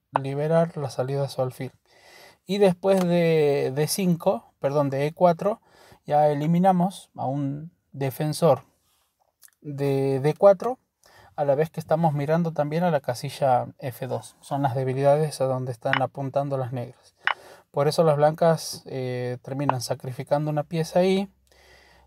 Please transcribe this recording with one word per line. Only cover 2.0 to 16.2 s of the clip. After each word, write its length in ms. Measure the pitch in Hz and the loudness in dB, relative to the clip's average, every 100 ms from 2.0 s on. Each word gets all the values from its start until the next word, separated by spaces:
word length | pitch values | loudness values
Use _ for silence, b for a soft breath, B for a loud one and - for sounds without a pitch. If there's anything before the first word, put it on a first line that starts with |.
| B B B B - | B B B B -8
Y 120 | 202 | 2
después 420 | 196 175 196 190 | 2 2 2 2
de 720 | 180 175 170 160 147 139 135 | 2 2 2 4 2 2 0
D 120 | 135 151 | -2 -2
cinco, 640 | - 185 170 185 226 - _ | 0 0 0 0 -2 -6 _
perdón, 280 | 139 143 143 | -2 0 0
de 180 | 135 147 | 0 -2
E 60 | |
cuatro, 480 | - 180 170 190 226 b b b b - | 2 2 2 -2 -4 b b b b -2
ya 220 | 147 151 | 2 4
eliminamos 840 | 143 151 170 190 185 180 - - - | 2 2 4 4 4 0 -2 -16 -8
a 100 | 120 | -4
un 460 | 139 139 143 165 - _ | -4 -4 -6 -12 -18 _
defensor 720 | 135 135 - 156 147 170 127 - _ _ _ _ _ _ _ - _ | -6 -4 -2 -4 2 4 4 0 _ _ _ _ _ _ _ -20 _
de 600 | 151 139 143 135 135 135 | -12 -4 -2 0 0 0
D 140 | 143 | 0
cuatro, 440 | 156 202 190 226 254 _ _ b b b - | 4 6 6 0 -8 _ _ b b b -2
a 80 | |
la 100 | 143 | 0
vez 160 | 139 156 | 2 0
que 100 | - | -4
estamos 340 | 160 160 170 | -2 2 2
mirando 380 | 143 143 165 170 | 2 0 0 0
también 320 | 156 147 156 | -2 -2 0
a 60 | 175 | 0
la 100 | 151 | 0
casilla 680 | - 123 139 - 135 123 123 - | -2 -6 -8 -2 2 2 0 -8
F 280 | 139 - 131 | -10 -8 -6
dos. 300 | 117 - - | -6 -8 -20
Son 220 | - 139 | -8 -2
las 120 | 139 | -2
debilidades 680 | 123 131 131 139 147 156 - | 0 -2 2 4 4 2 -2
a 40 | |
donde 280 | 131 131 131 | -2 -2 -4
están 280 | 123 139 139 | -6 -2 0
apuntando 540 | 127 - | 0 -4